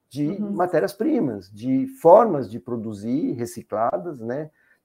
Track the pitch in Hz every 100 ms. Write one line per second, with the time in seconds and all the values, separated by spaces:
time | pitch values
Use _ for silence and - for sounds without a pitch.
0 | _ 139 147 202 208 202 - 160 190 -
1 | 302 254 139 101 95 104 123 131 131 -
2 | 156 208 226 147 107 117 - 117 110 101
3 | 110 139 - 123 117 113 - 104 117 -
4 | 175 139 113 135 156 _ _ _